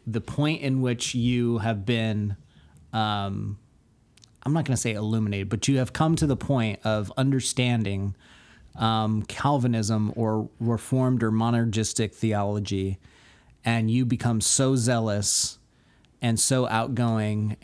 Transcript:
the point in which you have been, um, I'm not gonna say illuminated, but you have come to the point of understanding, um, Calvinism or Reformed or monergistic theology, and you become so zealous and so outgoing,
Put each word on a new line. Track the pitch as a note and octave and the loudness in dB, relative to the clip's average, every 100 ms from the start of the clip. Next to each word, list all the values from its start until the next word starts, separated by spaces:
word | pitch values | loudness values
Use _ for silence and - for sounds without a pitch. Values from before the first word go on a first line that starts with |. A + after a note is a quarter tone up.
| - | -6
the | A2 | -6
point | - - D3+ D#3+ | -4 -2 -2 0
in | C#3 C3 | -2 0
which | B2+ A#2+ - B2+ | 0 -2 -4 0
you | A#2+ B2 A#2+ A2+ | 2 2 2 0
have | A2 G#2 G2 | 0 -2 0
been, | A#2 A2 G#2 G#2 G2 - - - - - | 0 0 0 -2 -4 -10 -20 -20 -20 -6
um, | A2 G#2+ G#2 G2 G2+ G#2 G2+ - _ _ _ _ - - _ | -2 0 0 -2 -4 -6 -8 -14 _ _ _ _ -20 -20 _
I'm | - | -2
not | D#3+ D#3 | -2 0
gonna | B2+ | 0
say | A#2+ | 0
illuminated, | G#2+ G#2+ A2+ G#2+ G2+ G2 | -2 -2 0 0 -2 -2
but | G#2+ - | -2 2
you | C3+ | 2
have | B2+ | 0
come | - D#3+ D#3+ | 0 0 2
to | D3+ | 2
the | B2+ | 0
point | - C3+ A2 G2+ | 0 0 0 -2
of | A2 G#2+ G2 - | -2 -2 -2 -2
understanding, | C3+ C3+ A#2+ - B2 A#2+ G2+ G2 G2+ G2 - - - - - - | 0 0 -2 0 2 2 0 -2 -4 -6 -14 -20 -20 -20 -20 -2
um, | A2+ A2 A2 G#2+ | 0 2 0 -2
Calvinism | G2 - C#3+ C#3+ B2 A#2 G#2 A2 G#2+ - | -4 -2 0 2 2 0 0 0 0 0
or | A2 A2 A2 - | 0 0 -4 -4
Reformed | A2+ A2+ - C3 B2+ B2+ | -2 -2 0 0 2 2
or | A2+ | 2
monergistic | A2 A2+ A#2 A#2 G#2+ G#2+ - G#2+ | 2 2 2 2 0 -2 -2 -4
theology, | - A2+ G#2 G2+ G#2 G2 G2 F#2+ F#2+ - - - - _ - - | -2 0 0 0 -2 -2 -2 -2 -4 -10 -20 -20 -20 _ -6 -2
and | A#2 A2 | 0 2
you | A#2+ B2+ | 0 0
become | B2+ A#2 A2 | 0 0 0
so | - - C3 C3+ | 0 2 2 2
zealous | A#2 A#2 A2+ G#2 G2+ - - - _ _ _ _ _ _ | 2 0 0 0 0 -2 -2 -8 _ _ _ _ _ _
and | A#2+ A2+ | 0 2
so | - C3 B2 | 2 2 2
outgoing, | A2 B2 B2 A#2 A2 G#2+ G#2+ G#2+ A2 | 0 0 0 2 2 0 0 -2 -2